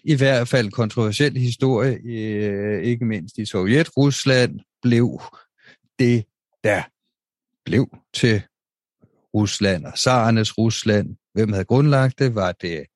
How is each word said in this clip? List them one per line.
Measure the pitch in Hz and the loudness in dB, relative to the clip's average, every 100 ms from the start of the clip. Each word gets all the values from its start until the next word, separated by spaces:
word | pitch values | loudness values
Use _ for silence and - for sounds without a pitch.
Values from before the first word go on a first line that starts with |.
i | - | -2
hvert | 143 135 127 120 | 2 2 2 0
fald | 135 107 | 0 -2
en | |
kontroversiel | - 110 120 107 101 147 135 | -2 -2 -2 -2 0 0 0
historie, | 123 120 135 117 131 113 | -4 -2 0 0 0 -4
øh, | 120 117 110 104 104 101 104 104 | -8 -8 -6 -4 -4 -4 -4 -4
ikke | 107 117 | -2 -2
mindst | 117 107 85 - | -2 -4 -8 -10
i | |
Sovjet. | 107 101 92 135 165 - | -6 -2 2 2 2 2
Rusland | 143 135 139 131 123 - - _ | 0 2 2 2 2 -2 -18 _
blev | 123 117 120 - - - _ _ _ _ _ - | 2 2 2 -2 -14 -20 _ _ _ _ _ 0
det, | 123 120 107 _ _ _ | 2 2 -2 _ _ _
der | 107 98 - _ _ _ _ _ _ _ | -2 -2 -4 _ _ _ _ _ _ _
blev | - 139 135 - _ | -2 0 -2 -6 _
til | - 120 107 - _ _ _ _ _ _ _ _ | -2 2 2 -2 _ _ _ _ _ _ _ _
Rusland | 107 101 - 101 90 | -2 -2 0 -2 -2
og | 76 | -4
tsarernes | - - 127 113 113 107 - | -4 0 2 4 2 0 0
Rusland. | 113 - 113 104 92 - _ | -2 0 0 0 0 -8 _
Hvem | 101 107 | -2 0
havde | 98 | 0
grundlagt | 92 123 147 139 131 - | 0 2 4 4 2 0
det? | 135 | -2
Var | 110 92 | 0 -2
det | 87 92 80 71 | -4 -6 -8 -10